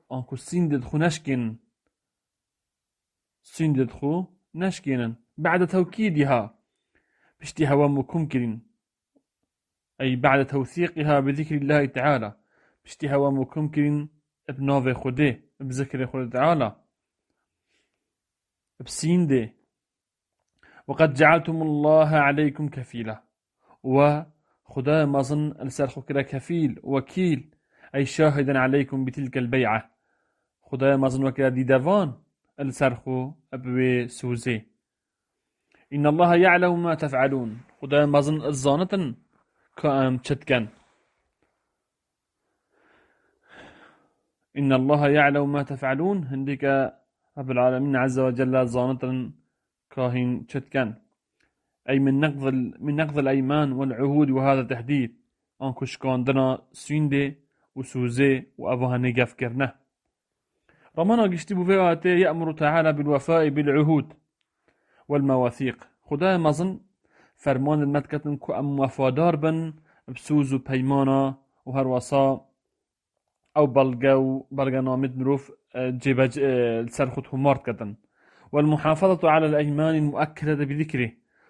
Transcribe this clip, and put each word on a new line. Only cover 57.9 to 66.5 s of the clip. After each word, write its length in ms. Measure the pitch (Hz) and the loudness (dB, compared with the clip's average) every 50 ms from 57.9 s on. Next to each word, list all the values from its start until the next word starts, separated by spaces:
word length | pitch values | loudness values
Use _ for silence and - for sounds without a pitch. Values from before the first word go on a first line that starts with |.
| - 127 123 120 120 127 139 139 135 131 131 - _ - | -6 -4 -4 -2 0 2 4 4 2 2 -2 -10 _ -10
و 160 | - 95 127 | -6 -4 -4
أبوها 240 | 123 127 127 127 123 | -2 -2 -2 -2 0
نقف 360 | 123 127 117 123 123 117 - | -2 0 0 0 0 -2 -2
كرنه. 400 | - 127 120 117 131 135 123 - _ _ _ _ _ _ _ _ _ _ _ _ _ _ _ _ _ _ _ _ _ _ _ - 160 | -6 -8 -6 -4 -4 -4 -4 -6 _ _ _ _ _ _ _ _ _ _ _ _ _ _ _ _ _ _ _ _ _ _ _ -4 -2
رمانا 260 | 170 202 233 233 220 | 0 2 2 2 2
قشتي 300 | 190 180 165 - - 202 | 2 0 -4 -6 -4 -4
بو 100 | 180 180 | -2 0
في 280 | 180 196 190 185 175 | 2 4 4 4 4
آته: 180 | 165 156 151 185 | 2 2 2 2
"يأمر 420 | 180 175 185 160 156 165 165 160 | 4 4 4 2 2 -2 -4 -4
تعالى 420 | 151 156 156 147 156 165 156 156 151 | -4 -2 0 0 2 2 2 2 2
بالوفاء 560 | 147 147 147 147 135 - - 165 165 156 151 | 0 0 0 0 0 2 2 2 4 4 2
بالعهود 640 | 139 151 147 143 139 151 151 151 160 147 - - - _ _ _ _ _ _ _ _ _ _ _ _ _ _ _ _ _ _ - | 2 0 0 2 4 4 4 4 4 2 0 -2 -10 _ _ _ _ _ _ _ _ _ _ _ _ _ _ _ _ _ _ -2
والمواثيق". 800 | 147 143 139 139 131 127 123 120 - - 135 127 120 - - - _ _ | -2 0 2 2 2 2 2 0 -2 -4 -6 -6 -6 -8 -12 -20 _ _
خدا 360 | _ - 147 143 175 190 190 175 | _ -8 -4 -2 0 2 2 2
مزن 420 | 165 151 | 2 0